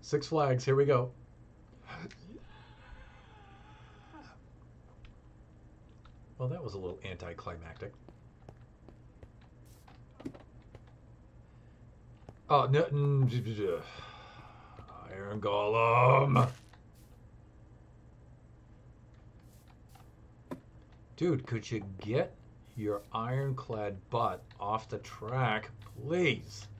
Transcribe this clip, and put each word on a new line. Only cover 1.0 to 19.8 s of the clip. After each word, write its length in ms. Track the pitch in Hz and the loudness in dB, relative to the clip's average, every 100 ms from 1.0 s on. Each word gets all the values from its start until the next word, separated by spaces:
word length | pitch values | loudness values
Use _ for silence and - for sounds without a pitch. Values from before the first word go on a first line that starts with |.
| 127 - - - - - - - - 160 185 - 180 226 - - - - - - - - - - 403 - - - - - - 311 226 - - - - - - - - - - - - - - - - - - - - - | 2 -8 -20 -20 -20 -20 -20 -20 -16 -14 -14 -16 -18 -18 -18 -20 -20 -20 -20 -20 -20 -20 -20 -20 -20 -20 -20 -20 -20 -20 -20 -20 -20 -20 -20 -20 -20 -20 -20 -20 -20 -20 -20 -20 -20 -20 -20 -20 -20 -20 -20 -20 -20 -6
Well, 120 | 127 | -4
that 140 | 170 | -4
was 100 | 135 | -6
a 40 | 98 | -8
little 220 | 92 80 98 | -8 -8 -10
anticlimactic. 840 | 92 92 101 - 85 82 80 - - - - - - - - - - - - - - - - - - - - - - - - - - - - - - - - - - - - - - - - - - - - - - - | -10 -10 -10 -12 -12 -14 -14 -14 -14 -20 -20 -20 -20 -20 -20 -20 -20 -20 -20 -20 -20 -20 -20 -20 -20 -20 -20 -20 -20 -20 -16 -16 -14 -20 -20 -20 -20 -20 -20 -20 -20 -20 -20 -20 -20 -20 -20 -20 -20 -20 -20 -20 -20 4
Oh, 180 | 147 123 | 4 6
no, 140 | 139 | 4
n-, 440 | 160 143 143 139 127 120 107 107 98 82 - - - - - - - - - - - - - | 4 2 2 4 4 2 -2 -2 -2 -2 -6 -14 -16 -16 -18 -20 -20 -20 -20 -20 -18 -18 -16
Iron 280 | 95 101 107 | -12 -8 -4
Golem! 1080 | 101 104 104 113 117 117 127 135 139 131 123 - - - - - - - - - - - - - - - - - - - - - - - - - - - - - - - - - | 0 2 2 4 6 8 8 8 6 6 4 2 -20 -20 -20 -20 -20 -20 -20 -20 -20 -20 -20 -20 -20 -20 -20 -20 -20 -20 -20 -20 -20 -20 -20 -20 -20 -20 -20 -20 -20 -20 -20 -20